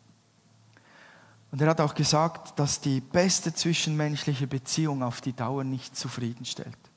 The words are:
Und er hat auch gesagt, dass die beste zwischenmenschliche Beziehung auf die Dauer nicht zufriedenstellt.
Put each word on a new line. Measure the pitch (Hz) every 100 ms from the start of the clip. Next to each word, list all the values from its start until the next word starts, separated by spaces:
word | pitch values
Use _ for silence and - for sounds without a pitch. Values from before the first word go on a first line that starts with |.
| _ _ _ _ _ _ _ - - - - - - - -
Und | 139
er | 156
hat | 160
auch | 147
gesagt, | - 147 151 165 - - -
dass | 143 -
die | 143 135
beste | - 175 185 - 170
zwischenmenschliche | 165 170 160 - 151 151 147 - 131 139
Beziehung | 135 - - 156 139
auf | 123 -
die | 135
Dauer | 123 113 139
nicht | 131 131 - -
zufriedenstellt. | 131 127 120 117 127 - - - -